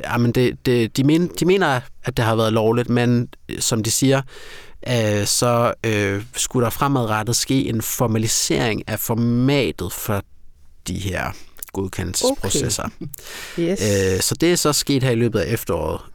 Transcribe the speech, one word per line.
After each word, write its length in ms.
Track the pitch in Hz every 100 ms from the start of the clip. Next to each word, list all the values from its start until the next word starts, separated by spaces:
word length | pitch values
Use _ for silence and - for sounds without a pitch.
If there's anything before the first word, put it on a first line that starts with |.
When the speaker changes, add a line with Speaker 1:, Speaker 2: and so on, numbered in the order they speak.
Speaker 1:
jamen 280 | - 120 120
det, 340 | 120 123 - 135
det, 300 | 123 110 -
de 80 |
men-, 240 | 135 160 175 -
de 40 |
mener, 360 | 170 196 165 127 - -
at 120 | - 127
det 80 |
har 120 | 113 113
været 160 | 110
lovligt, 360 | 113 110 120 120
men, 400 | 123 120 120 120 - -
øh, 100 | -
som 220 | - 113
de 80 | 110
siger, 320 | - 135 135 - - - - - - -
øh, 380 | 123 107 104 101
så, 480 | - 123 120 117 -
øh, 380 | 113 107 101 101 110 -
skulle 280 | - 127
der 60 | 117
fremadrettet 640 | - 143 139 110 107 110 117
ske 320 | - 135 -
en 140 | 113
formalisering 1080 | - - 120 110 113 - - 143 123 104 -
af 120 | 107
formatet 920 | - 113 117 120 127 143 95 - -
for 300 | - - 101 - - - - - - -
de 60 | 90
her 280 | 92 87 60 - - - -
godkendelsesprocesser. 1080 | 98 95 - 90 - 247 277 95 143 123 -
Speaker 2:
Okay. 840 | 226 - 160 - - - - - 170
Yes. 100 | 190 104 98 95
Speaker 1:
Øh, 60 | 95
så 140 | - 117
det 120 | 165
er 40 | 175
så 160 | 151
sket 300 | 139 - 139
her 80 | 131
i 40 |
løbet 240 | 117 117 110
af 140 | 82
efteråret, 480 | 113 - 85 80 85 -